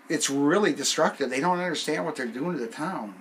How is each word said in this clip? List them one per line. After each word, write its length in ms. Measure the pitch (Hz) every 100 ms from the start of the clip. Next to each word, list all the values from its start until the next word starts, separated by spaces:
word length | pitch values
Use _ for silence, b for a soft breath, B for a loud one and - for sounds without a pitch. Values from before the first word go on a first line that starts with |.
| -
it's 200 | 156 -
really 440 | 139 143 190 196
destructive. 580 | 139 135 - 165 - 131
They 80 | 131
don't 220 | 175 180
understand 440 | 180 151 - 160
what 120 | 170 151
they're 100 | 123
doing 320 | 120 165 160
to 0 |
the 80 | 113
town. 480 | - 165 165 107 95